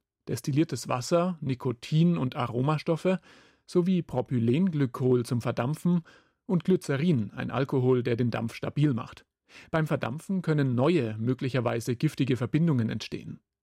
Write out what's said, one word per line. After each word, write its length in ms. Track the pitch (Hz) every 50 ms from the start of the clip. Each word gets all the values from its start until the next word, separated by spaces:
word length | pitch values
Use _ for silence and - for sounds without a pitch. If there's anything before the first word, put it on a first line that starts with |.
| _ _ _ _ _
destilliertes 640 | - - 113 - - 135 147 165 - 139 120 - -
Wasser, 500 | 127 123 120 - 175 170 175 185 180 -
Nikotin 760 | 147 135 131 - - 131 117 - - - 151 156 170 175 170
und 180 | 165 139 127 -
Aromastoffe 840 | 151 123 117 107 123 131 147 156 147 - - 165 156 - 185 185 180 _ - - - - _ _ _ _
sowie 360 | - - 180 175 185 185 175 160
Propylenglykol 1200 | - - 127 127 - 135 123 117 117 117 156 196 190 156 147 139 120 - - 135 127 127 123 117
zum 180 | - 131 120 -
Verdampfen 600 | 123 110 - 120 135 156 - - 175 175 170 160 - - - _ _ _ _ _
und 180 | - 196 170 -
Glycerin, 680 | - 185 - - - 139 135 151 180 165 117 104 98
ein 220 | - - 127 123 117
Alkohol, 500 | 120 139 - - 135 123 127 127 123 120
der 140 | 127 120
den 160 | 113 127 120 110
Dampf 220 | 113 113 113 -
stabil 400 | - - - - 143 143 151 127
macht. 300 | 110 127 135 - - - _ _ _ _ _ - - - -
Beim 160 | - 160 156
Verdampfen 560 | 151 160 135 - 113 123 160 - - 196 185 165
können 320 | 170 156 151 139 131 123
neue, 420 | 120 131 156 180 160 120 110 110 107
möglicherweise 760 | 110 123 127 - - 131 127 135 113 120 117 117 113 - 120
giftige 420 | - - 151 - - 113 117 131
Verbindungen 540 | 113 123 117 - 151 170 170 147 120 110 -
entstehen. 480 | - 110 - - - - - - - - _ _ _ _